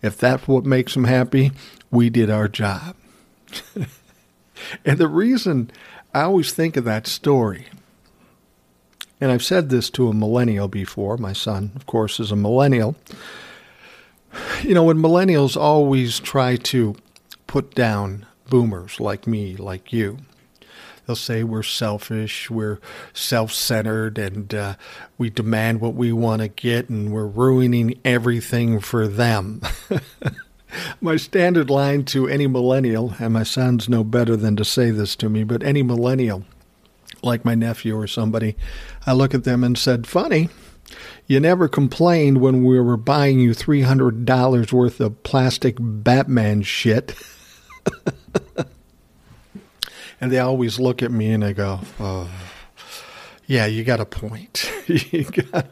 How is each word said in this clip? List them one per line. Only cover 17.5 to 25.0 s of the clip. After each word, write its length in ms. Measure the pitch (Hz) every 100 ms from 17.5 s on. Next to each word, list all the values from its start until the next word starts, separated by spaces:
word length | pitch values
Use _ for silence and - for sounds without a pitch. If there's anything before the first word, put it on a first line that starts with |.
| 139 139 -
down 500 | 117 101 101 101 101 _ -
boomers 500 | 123 117 92 92 -
like 280 | 104 101 -
me, 280 | 110 98 95
like 380 | 98 92 -
you, 240 | 117 101 127 139 _ _ _ - - - - -
they'll 100 | 117
say 280 | - 113
we're 200 | 113 110
selfish, 840 | 107 - 110 104 - 110 107 - -
we're 300 | 113 107 101 - - -
self-centered, 1040 | - - 120 110 - - 113 107 110 110 110
and, 360 | 98 101 98
uh, 220 | 107 101 98 - -